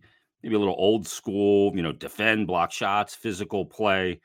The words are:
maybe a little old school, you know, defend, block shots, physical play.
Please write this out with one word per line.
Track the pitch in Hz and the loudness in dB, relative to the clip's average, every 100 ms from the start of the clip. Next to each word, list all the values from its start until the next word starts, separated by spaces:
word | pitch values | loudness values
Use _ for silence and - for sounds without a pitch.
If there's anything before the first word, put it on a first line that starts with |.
| _ _ _ _ | _ _ _ _
maybe | - 107 | -2 0
a | |
little | 101 90 | 0 2
old | 95 113 92 | 2 2 -2
school, | - - 98 101 101 101 92 | -12 -6 0 4 4 4 0
you | |
know, | 82 | -4
defend, | 65 71 - 110 110 92 | -6 -10 -2 2 2 0
block | 90 85 | 0 -2
shots, | - 104 101 104 - | -2 -2 -2 -2 -6
physical | 120 92 104 101 82 | -6 -6 -4 -4 -6
play. | - 107 95 92 85 | -2 0 2 0 -4